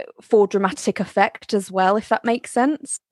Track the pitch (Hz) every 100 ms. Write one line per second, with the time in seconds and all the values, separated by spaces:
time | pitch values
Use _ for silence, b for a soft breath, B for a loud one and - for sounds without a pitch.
0 | - - _ 220 202 202 196 - - -
1 | 190 - 202 - - 208 190 190 185 214
2 | - 220 233 240 - 247 269 311 - -
3 | _